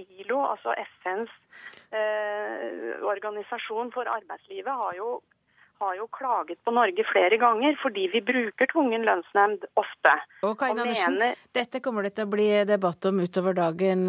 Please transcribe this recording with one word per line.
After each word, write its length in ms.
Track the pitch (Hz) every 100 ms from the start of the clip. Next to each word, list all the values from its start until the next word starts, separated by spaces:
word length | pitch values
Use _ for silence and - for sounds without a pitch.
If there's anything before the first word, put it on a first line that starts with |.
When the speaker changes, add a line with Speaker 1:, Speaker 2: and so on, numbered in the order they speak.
| 185 190
Speaker 1:
ilo, 220 | 196 262
altså 320 | 277 214 233 -
F 300 | 202 _ 180
N's, 280 | 190 226 - _ - - - -
eh, 1040 | 220 214 214 208 208 208 226 233 - 117 - 202
organisasjon 880 | 202 214 208 202 233 - 220 240
for 160 | 247 226
arbeidslivet, 580 | 226 - 170 - 196 202
har 280 | 269 196 175
jo, 240 | 226 254 _ _ _ _ _ -
har 140 | 196 185
jo 120 | 226
klaget 460 | - 262 214 160 175 -
på 80 |
Norge 320 | 240 220 180 220
flere 280 | 202 180 220
ganger 360 | 240 220 285 285
fordi 260 | 226 202 185
vi 100 | 220 202
bruker 420 | 254 226 - 262
tvungen 320 | 330 269 226 220
lønnsnemnd 580 | 190 - 202 208 202 - -
ofte. 340 | 208 - 160 147 - -
Speaker 2:
Og 140 | 196 214
Karin 220 | 262 220
Speaker 1:
Og 60 | 240
Speaker 2:
Andersen, 300 | 220 175 185
Speaker 1:
mener 180 | 233 - _
Speaker 2:
dette 260 | 254 240 254
kommer 220 | 254 220
det 120 | 196 202
til 100 | 208
å 60 |
bli 140 | 208 214 208 202
debatt 400 | 208 185 170 190
om 120 | 196
utover 320 | 175 185 185 180
dagen, 460 | 165 165 190 185